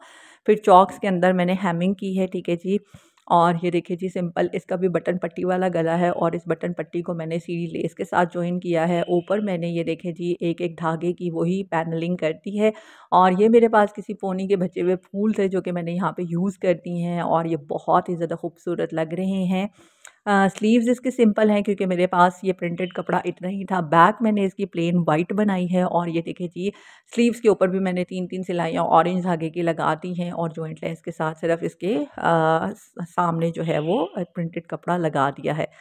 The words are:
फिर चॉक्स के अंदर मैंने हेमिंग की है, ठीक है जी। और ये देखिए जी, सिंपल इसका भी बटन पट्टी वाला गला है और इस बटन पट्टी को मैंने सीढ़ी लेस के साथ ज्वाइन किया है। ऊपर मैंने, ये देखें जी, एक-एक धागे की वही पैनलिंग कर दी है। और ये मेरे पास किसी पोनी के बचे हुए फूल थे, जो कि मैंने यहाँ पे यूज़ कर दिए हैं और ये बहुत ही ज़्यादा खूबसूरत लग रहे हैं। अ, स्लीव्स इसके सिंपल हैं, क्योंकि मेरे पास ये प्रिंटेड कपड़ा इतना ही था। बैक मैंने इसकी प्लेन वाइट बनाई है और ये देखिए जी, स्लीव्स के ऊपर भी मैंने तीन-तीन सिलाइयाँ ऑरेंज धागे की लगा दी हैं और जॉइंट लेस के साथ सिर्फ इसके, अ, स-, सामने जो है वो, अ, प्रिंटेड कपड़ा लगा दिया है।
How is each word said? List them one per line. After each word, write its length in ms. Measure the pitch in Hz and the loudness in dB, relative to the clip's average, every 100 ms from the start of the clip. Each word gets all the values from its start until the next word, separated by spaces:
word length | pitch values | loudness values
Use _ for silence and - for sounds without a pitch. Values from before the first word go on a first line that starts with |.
| - - - _ - | -4 -20 -20 _ 0
फिर 120 | 214 | 2
चॉक्स 420 | 214 185 196 - | 8 8 8 2
के 80 | 208 | -4
अंदर 260 | 180 180 | 2 2
मैंने 200 | 185 175 | 2 0
हेमिंग 420 | 185 190 170 180 196 | 0 -2 0 -2 -2
की 200 | 196 190 | -4 -2
है, 120 | 185 | -2
ठीक 220 | 185 175 | -4 -4
है 60 | 170 | -4
जी। 240 | 185 202 - - _ _ - | -2 -4 -4 -18 _ _ 0
और 280 | 175 170 170 | 4 4 2
ये 80 | 175 | -2
देखिए 260 | 170 - 175 | -2 -4 -6
जी, 120 | 185 | -6
सिंपल 400 | 185 175 170 180 - | -6 -4 -2 -2 -4
इसका 200 | - 185 | -6 -2
भी 120 | 185 | 0
बटन 300 | 170 165 180 | -2 -2 -4
पट्टी 260 | 170 - | -6 -4
वाला 260 | 180 185 185 | -2 0 0
गला 260 | 170 165 170 | 0 0 2
है 160 | 175 | 0
और 240 | 175 170 170 | 0 0 -2
इस 80 | 170 | -4
बटन 260 | 160 175 | -4 -4
पट्टी 280 | 175 160 175 | -6 -8 -8
को 120 | 175 | -6
मैंने 260 | 170 160 170 | -8 -6 -6
सीढ़ी 280 | 165 170 170 | -6 -8 -6
लेस 260 | 160 165 | -6 -6
के 120 | - - | -6 -4
साथ 200 | - 175 | 0 0
ज्वाइन 340 | 175 175 180 | 0 -4 -4
किया 260 | 175 165 165 | -2 0 2
है। 180 | 175 - | 0 0
ऊपर 320 | 175 170 202 | 0 0 -2
मैंने, 260 | 208 175 170 | -2 -2 -4
ये 160 | 170 | -4
देखें 300 | 165 160 180 | -4 -4 -6
जी, 240 | 165 175 170 | -6 -4 -2
एक-एक 340 | 170 165 175 160 | -2 -2 -6 -4
धागे 380 | 170 165 175 | -4 -2 -2
की 160 | 175 175 | -4 -4
वही 340 | 165 170 190 | -2 -2 -2
पैनलिंग 540 | 190 165 165 165 170 180 | -2 -2 -2 -2 -2 -2
कर 160 | 156 | -2
दी 240 | 160 - 202 | -4 -6 0
है। 160 | 214 220 - - - | 0 0 -8 -20 0
और 300 | 175 185 185 | 4 6 6
ये 80 | 220 | 6
मेरे 180 | 233 226 | 6 6
पास 240 | 220 202 | 6 4
किसी 220 | - 196 | 0 -12
पोनी 340 | 202 196 185 190 | -8 -6 -4 0
के 80 | 202 | 0
बचे 260 | 185 185 | 0 -2
हुए 140 | 180 185 | 0 -2
फूल 380 | - 196 214 | -4 -4 -2
थे, 140 | 208 196 | 0 0
जो 140 | 185 | -2
कि 100 | 180 | -4
मैंने 200 | 175 170 | -4 -4
यहाँ 200 | 175 175 | -2 -2
पे 120 | - | -4
यूज़ 340 | 180 170 190 - | -4 -2 -2 -2
कर 120 | 190 | 0
दिए 300 | 175 175 175 | 0 -2 -6
हैं 180 | 170 175 | -4 -2
और 260 | 165 160 165 | 0 0 0
ये 80 | 160 | -4
बहुत 540 | 143 170 - 165 185 | -6 -6 2 2 2
ही 60 | 170 | -4
ज़्यादा 200 | 165 170 | -4 -6
खूबसूरत 580 | 175 - - 170 165 | -8 -10 -8 -4 -4
लग 200 | 160 156 | -2 -4
रहे 320 | 170 190 196 180 | -4 -4 -2 0
हैं। 240 | 185 208 - _ _ - _ - | -2 -4 -8 _ _ -20 _ 0
अ, 200 | 202 196 | 2 2
स्लीव्स 400 | - 214 233 226 | 2 2 4 4
इसके 220 | 240 262 | 0 -2
सिंपल 400 | 233 220 208 214 | 2 2 4 2
हैं, 120 | 208 | 2
क्योंकि 220 | 202 196 190 | 0 -2 -2
मेरे 220 | 175 180 | 0 2
पास 340 | 180 180 180 | 4 4 4
ये 100 | 190 | -2
प्रिंटेड 400 | 180 175 170 185 | -2 -4 -4 -6
कपड़ा 280 | 185 170 180 175 | -6 -2 -2 -2
इतना 220 | 175 180 | -6 -6
ही 180 | 196 185 | -8 -4
था। 160 | 185 | -4
बैक 340 | 156 165 175 220 | 4 8 8 6
मैंने 220 | 226 208 | 0 2
इसकी 220 | 190 - 196 | 0 -2 -6
प्लेन 320 | 175 170 175 | -2 0 2
वाइट 360 | 160 156 175 | 2 2 0
बनाई 340 | 196 208 185 180 | 0 0 0 0
है 180 | 180 180 | 0 0
और 240 | 175 175 | 0 -2
ये 120 | 165 | -2
देखिए 260 | 165 160 180 | -4 -6 -10
जी, 260 | 175 190 - - - _ - | -8 -8 -8 -14 -20 _ 0
स्लीव्स 240 | 240 226 | 0 2
के 100 | 220 | 2
ऊपर 180 | 190 190 | 2 2
भी 120 | 190 | 0
मैंने 240 | 190 180 | -2 -2
तीन-तीन 400 | 180 185 180 185 | -4 -6 -8 -8
सिलाइयाँ 400 | 185 175 165 175 | -4 -4 -2 -2
ऑरेंज 400 | 170 165 170 185 | 2 4 4 2
धागे 260 | 180 165 160 | 0 -2 -2
की 120 | 160 | -2
लगा 340 | 170 165 151 156 | -2 0 -2 -2
दी 180 | 180 | -4
हैं 180 | 175 175 | -6 -6
और 200 | 175 165 | -4 -6
जॉइंट 280 | 160 160 160 | -6 -10 -8
लेस 180 | 165 165 | -8 -8
के 100 | - | -10
साथ 220 | - 156 | -6 -6
सिर्फ 300 | 160 170 170 | -4 -2 -2
इसके, 320 | 170 - 180 262 | -4 -6 -4 -4
अ, 120 | 294 - | -4 -4
स-, 760 | - 165 160 160 190 220 - - | 2 4 4 2 0 -8 -14 -14
सामने 500 | 175 - 175 165 165 | -6 -2 0 0 -2
जो 120 | 165 | -2
है 160 | 165 156 | -2 -2
वो, 260 | 156 220 349 | 0 -2 -2
अ, 180 | 339 | -6
प्रिंटेड 440 | 175 - 165 170 - | -10 -8 -8 -8 -10
कपड़ा 300 | 165 - 175 | -8 -4 -2
लगा 340 | 160 147 135 | 0 0 -2
दिया 220 | 143 135 | -2 -4
है। 140 | 156 - - | -4 -6 -10